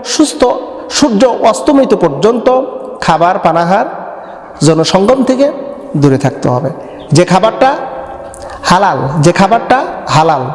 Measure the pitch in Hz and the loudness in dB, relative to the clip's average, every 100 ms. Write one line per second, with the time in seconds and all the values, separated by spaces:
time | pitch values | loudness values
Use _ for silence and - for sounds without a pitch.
0 | 240 - 294 - 247 - - - - - | -6 0 0 2 0 0 -6 -12 -8 -2
1 | 294 208 247 - 226 214 - 277 262 190 | 0 2 2 4 0 2 2 2 4 2
2 | 165 143 202 240 254 254 - - - - | 0 2 0 2 2 0 -2 -10 -14 -6
3 | - 160 170 190 170 160 170 196 254 - | -2 2 2 2 0 0 2 0 -2 -8
4 | - - - - - - 151 160 160 190 | -14 -14 -16 -18 -18 0 2 2 2 2
5 | 202 269 254 254 285 - - - - 147 | 2 2 2 2 0 0 -12 -14 -8 0
6 | 139 135 131 - - 123 151 - - - | 2 2 0 -2 -2 -2 -4 -8 -16 -18
7 | - 147 175 - 220 - 262 294 - - | 0 2 4 2 2 2 0 0 -8 -10
8 | - - - - - - - 180 196 139 | -12 -14 -16 -16 -16 -8 0 2 2 0
9 | 135 160 151 175 190 226 - 254 311 - | -2 2 4 4 2 2 2 0 0 -8
10 | - 156 160 143 127 | -2 2 2 0 -2